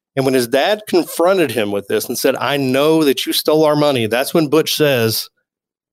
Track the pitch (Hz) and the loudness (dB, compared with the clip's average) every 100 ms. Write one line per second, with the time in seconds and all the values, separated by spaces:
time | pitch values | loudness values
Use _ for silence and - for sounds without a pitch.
0 | _ 135 135 131 120 135 170 214 - 180 | _ -4 0 0 0 0 0 -2 -2 -2
1 | 143 - 170 196 143 117 104 101 - 110 | 0 0 2 2 0 -2 -2 -4 -2 -4
2 | - 120 139 123 120 143 131 131 151 160 | -4 -2 -2 -2 -2 -2 0 0 2 2
3 | 147 127 160 156 - 156 151 147 147 127 | 2 0 -2 -4 0 2 2 2 2 0
4 | 110 117 135 175 147 156 147 - 147 123 | 0 -2 0 0 2 2 0 0 0 2
5 | 113 113 - _ _ _ _ _ _ | 0 -2 -8 _ _ _ _ _ _